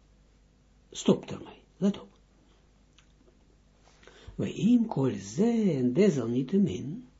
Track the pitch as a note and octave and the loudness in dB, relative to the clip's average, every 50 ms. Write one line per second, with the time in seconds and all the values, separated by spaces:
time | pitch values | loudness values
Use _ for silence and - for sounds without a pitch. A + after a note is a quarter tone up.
0 | _ _ _ _ _ _ _ _ _ _ _ _ _ _ _ _ _ _ - - | _ _ _ _ _ _ _ _ _ _ _ _ _ _ _ _ _ _ -14 -2
1 | - - F3+ - - - - - - - - - - _ _ _ F3+ G3+ F#3+ - | 2 2 2 2 0 -6 -12 -12 -14 -18 -20 -20 -20 _ _ _ 0 0 0 -2
2 | - - - _ _ _ _ _ _ _ _ _ _ _ _ _ _ _ _ _ | -8 -18 -20 _ _ _ _ _ _ _ _ _ _ _ _ _ _ _ _ _
3 | _ _ _ _ _ _ _ _ _ _ _ _ _ _ _ _ _ - _ _ | _ _ _ _ _ _ _ _ _ _ _ _ _ _ _ _ _ -20 _ _
4 | - - - - - - - - - - - - D#3+ A3+ B3 A#3+ A3 - - D3 | -20 -20 -20 -20 -20 -14 -8 -6 -6 -6 -4 0 2 4 4 4 2 0 0 0
5 | C3+ B2+ G#2+ G2 F#2+ G2 A2 D3 G#3+ A#3 A#3 A3+ G#3+ F#3+ D3+ C3 B2 B2 B2 D#3+ | 0 0 -2 -4 -8 -10 -2 0 0 2 2 2 0 0 0 0 0 0 2 4
6 | G#3 G3+ D#3 C3+ A2+ A#2 A#2+ C3 C#3 - F#3+ G3 G3 D3+ - B2 A#2+ C3+ F3 B3+ | 4 4 4 2 -2 -2 -2 -2 -2 0 2 2 2 2 0 -4 -6 -8 -10 -12
7 | - - _ _ | -14 -18 _ _